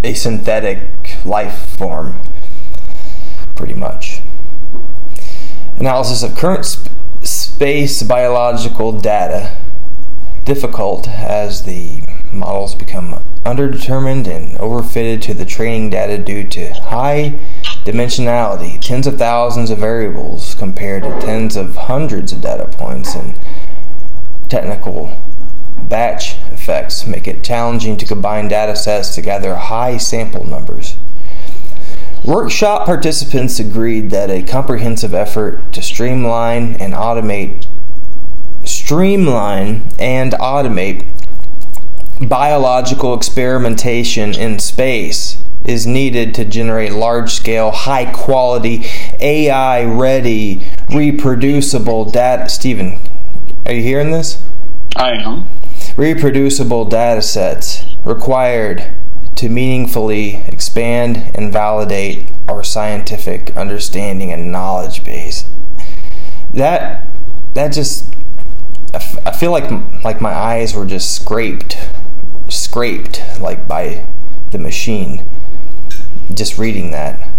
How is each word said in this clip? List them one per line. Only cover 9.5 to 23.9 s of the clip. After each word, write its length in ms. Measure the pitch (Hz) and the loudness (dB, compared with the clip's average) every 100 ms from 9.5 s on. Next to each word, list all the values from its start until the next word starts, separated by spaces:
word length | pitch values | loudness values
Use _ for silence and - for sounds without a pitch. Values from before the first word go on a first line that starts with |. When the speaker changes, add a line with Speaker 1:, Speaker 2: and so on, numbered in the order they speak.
| - - - - - - - - - | 2 2 2 2 2 2 2 2 2
Speaker 1:
difficult 640 | - 143 123 117 101 87 113 | 2 0 -2 -2 -2 -2 0
as 560 | 107 - 104 104 - | 0 -2 -2 -2 -2
the 380 | - 180 170 147 151 - - | 0 0 2 2 2 2 2
models 420 | 98 98 98 98 | 2 0 -2 0
become 480 | - - - 175 - - - | 2 2 2 2 2 2 2
underdetermined 800 | - 127 139 131 - 131 135 135 95 | 2 0 0 0 0 0 0 0 0
and 300 | 82 85 - | 0 0 0
overfitted 640 | 110 120 120 120 117 110 | -2 -2 0 -2 -2 0
to 120 | 110 | 0
the 100 | 101 | 0
training 460 | 113 - 113 113 107 | 0 0 -2 -2 0
data 280 | 95 101 104 | -2 -2 -2
due 260 | 92 101 | 0 0
to 280 | 95 - - | 0 2 2
high 640 | - - 113 139 147 151 147 - - - - | 2 2 0 -4 -4 0 2 2 2 0 0
dimensionality, 960 | 98 113 123 - 120 120 110 95 - - | 0 0 -2 -2 -2 -2 -4 -2 0 0
tens 260 | - 127 135 | 0 0 -2
of 120 | 131 | -2
thousands 520 | 117 120 120 117 113 | -4 -4 -4 -2 -2
of 80 | 110 | -2
variables 760 | 110 117 104 - - - - | -2 -4 -2 -2 0 0 2
compared 480 | - 101 92 101 98 | 2 2 0 0 0
to 180 | 92 - | 0 0
tens 360 | - 110 110 107 | -2 -2 -2 -2
of 180 | 95 | 0
hundreds 580 | - - 131 160 - - | 0 0 0 -2 0 0
of 80 | - | 0
data 260 | - - - | 0 0 0
points, 480 | - - 64 - | 2 2 0 0
and 200 | - - - - - - - - | 0 0 2 2 2 2 2 2